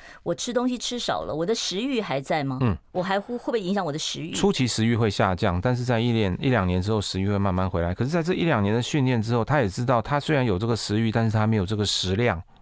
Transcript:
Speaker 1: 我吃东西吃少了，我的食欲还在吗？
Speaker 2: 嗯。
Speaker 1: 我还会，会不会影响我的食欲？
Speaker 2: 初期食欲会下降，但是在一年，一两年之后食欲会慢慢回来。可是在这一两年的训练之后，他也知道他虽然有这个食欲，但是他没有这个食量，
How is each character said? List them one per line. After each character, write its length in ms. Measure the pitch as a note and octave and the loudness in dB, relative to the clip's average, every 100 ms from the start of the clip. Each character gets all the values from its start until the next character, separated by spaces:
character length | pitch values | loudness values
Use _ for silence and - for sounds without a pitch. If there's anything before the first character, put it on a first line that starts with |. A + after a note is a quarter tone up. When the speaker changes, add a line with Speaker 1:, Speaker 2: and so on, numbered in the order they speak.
| - - | -20 -12
Speaker 1:
我 120 | - | -6
吃 180 | E3+ - | -6 -2
东 160 | A#3+ B3+ | -2 0
西 80 | A#3+ | -2
吃 220 | - B3 | -6 -6
少 240 | - F#2+ | -4 -4
了， 120 | E2 | -4
我 120 | D3 F3 | -4 -2
的 80 | |
食 260 | A3+ - F3+ | -2 -2 -4
欲 200 | C4 B3+ | -2 -2
还 200 | F#3 C#3 | -2 -4
在 240 | C3+ D#3+ | -2 -2
吗？ 140 | C3+ C3 | -2 0
Speaker 2:
嗯。 160 | B2 F2 - | 0 -2 -6
Speaker 1:
我 100 | F3+ | -6
还 160 | F#3 G3 | -2 -2
会， 180 | G3 A#3+ | -4 -8
会 80 | - | -4
不 60 | |
会 80 | A#3 | -4
影 120 | F3+ | 0
响 120 | G3+ | -2
我 80 | E3+ | -2
的 60 | D3 | -4
食 220 | - C#3 | -6 -6
欲？ 120 | D#3+ | -8
Speaker 2:
初 200 | F#3+ G3+ | 0 2
期 140 | F#3+ B2 | 4 2
食 180 | - | 2
欲 120 | A2 A2+ | 2 4
会 120 | A2+ | 2
下 260 | - G#2 | 2 2
降， 260 | F2+ G#2+ F2 | 2 0 0
但 140 | B2+ | 0
是 100 | B2 | 0
在 160 | B2 A#2 | 0 0
一 120 | A#2+ | 2
年， 240 | A2+ G2 F2+ | 2 2 0
一 100 | C#3 | 2
两 160 | A#2+ F#2 | 2 2
年 160 | F2+ | 2
之 80 | G2 | 2
后 100 | A2 | 0
食 200 | F#2+ F#2 | -2 -2
欲 80 | G2 | 0
会 100 | G2+ | 0
慢 160 | G2 | 0
慢 140 | F#2 F#2 | 0 0
回 120 | F2+ | 0
来。 140 | E2+ | 0
可 100 | F2+ | 0
是 60 | B2 | -2
在 120 | E3+ | 0
这 120 | D#3+ | 0
一 100 | F#3 | 0
两 180 | E3+ B2 | 2 2
年 120 | G2+ | 2
的 80 | A#2 | 0
训 220 | A#2+ D#3 C3 | 0 0 2
练 160 | B2 | 2
之 120 | A2 | 0
后， 100 | A#2+ | 0
他 160 | A2 D3 | 2 2
也 80 | G#2 | 0
知 160 | G#2+ | 0
道 180 | B2 A#2+ | 0 0
他 160 | - D3 | 0 -2
虽 160 | - | 0
然 100 | D3 | 2
有 140 | B2 F#2 | 2 0
这 80 | A#2 | 0
个 80 | |
食 240 | A2+ - G#2 | -2 0 0
欲， 140 | A2+ | 2
但 120 | A2+ | 2
是 60 | A2 | 2
他 160 | G#2+ G#2+ | 2 2
没 100 | A2 | 2
有 80 | |
这 120 | G#2 G#2+ | 0 -2
个 80 | |
食 320 | G2+ - F#2 G2 | -2 -2 0 0
量， 260 | A#2+ E2+ - - | 0 0 -6 -14